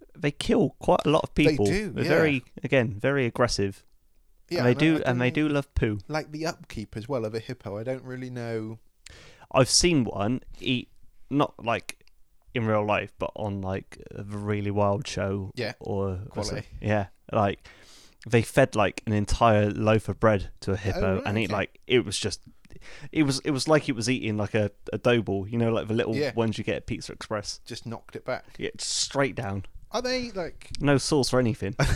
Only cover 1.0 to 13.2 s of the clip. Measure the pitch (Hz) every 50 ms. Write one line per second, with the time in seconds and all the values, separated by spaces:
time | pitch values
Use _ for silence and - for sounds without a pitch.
1 | - 156 147 160 - - - - 151 160 156 - 104 - 160 202 214 180 107 127
2 | 127 175 156 170 160 156 143 127 - - - - - 135 139 135 117 110 101 101
3 | - 131 143 143 127 117 - - 123 113 - - 101 98 98 - - _ _ _
4 | _ _ _ _ _ _ _ _ _ - 175 175 123 123 120 139 151 160 160 147
5 | - 135 120 123 123 123 123 151 156 151 143 143 139 - - - 127 113 107 101
6 | - - 151 156 139 135 151 151 156 165 165 - - - - 117 104 - - 110
7 | 104 120 143 123 110 110 110 113 - - 123 - - 98 98 104 113 127 131 131
8 | - 127 127 127 127 127 123 123 117 117 113 113 110 110 113 113 _ - _ _
9 | - - - - - - - - - - - - - - - - - 180 170 143
10 | 117 95 - 95 101 117 127 123 - - - - - 113 127 123 - - - -
11 | - - - - - - 131 143 143 - - - - 113 113 95 - - - -
12 | - - - - - _ _ _ _ - - 127 113 110 110 107 104 104 104 95
13 | 101 - - -